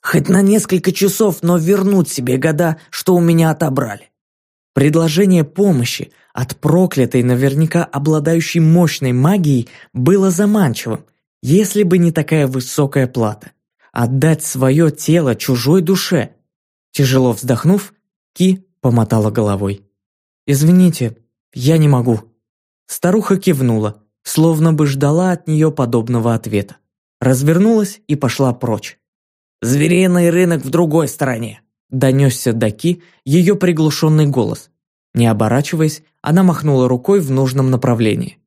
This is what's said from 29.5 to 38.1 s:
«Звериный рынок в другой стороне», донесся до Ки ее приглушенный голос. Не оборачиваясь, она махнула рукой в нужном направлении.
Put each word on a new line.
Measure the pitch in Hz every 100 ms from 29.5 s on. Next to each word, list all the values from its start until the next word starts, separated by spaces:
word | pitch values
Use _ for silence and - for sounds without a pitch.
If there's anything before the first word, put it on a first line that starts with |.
| _
«Звериный | 117 139 156 175 185 175 170
рынок | 170 180 165
в | 135
другой | 156 170 156 147
стороне», | - 135 117 113 104 _ _ _
донесся | 131 135 131 139 123 127
до | 113 113
Ки | 98 170 180 _ _
ее | - 160 175 202
приглушенный | 180 160 156 147 156 156 151
голос. | 131 110 - - _ _ _ _
Не | - 117
оборачиваясь, | 107 110 120 147 165 156 151 _ _
она | - 165
махнула | 185 160 151 135 127
рукой | 123 123 202
в | 151
нужном | 131 131 127 131
направлении. | 131 - 117 110